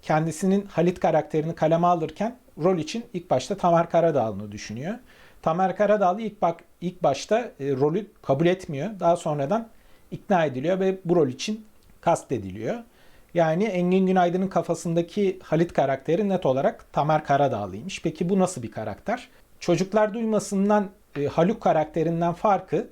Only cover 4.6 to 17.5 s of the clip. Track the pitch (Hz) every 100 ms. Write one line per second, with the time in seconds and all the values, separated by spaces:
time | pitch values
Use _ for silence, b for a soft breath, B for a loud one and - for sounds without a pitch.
4.6 | - 107 151 247 - b b b - 165
5.6 | 190 180 202 208 190 190 220 208 175 170
6.6 | _ _ 175 185 156 135 - 226 247 -
7.6 | 139 131 143 170 208 _ - 139 170 185
8.6 | - 143 175 208 175 175 170 147 139 208
9.6 | 226 b b b b - - 185 160 127
10.6 | 151 185 190 190 165 175 139 123 - 220
11.6 | - - _ - - 165 - 120 95 92
12.6 | 117 240 226 b b b b 170 160 160
13.6 | 220 180 180 185 185 185 175 180 190 185
14.6 | 165 165 175 170 170 - 196 - - 160
15.6 | 170 - 139 135 - 160 202 190 151 131
16.6 | 180 - - - 147 156 151 139 143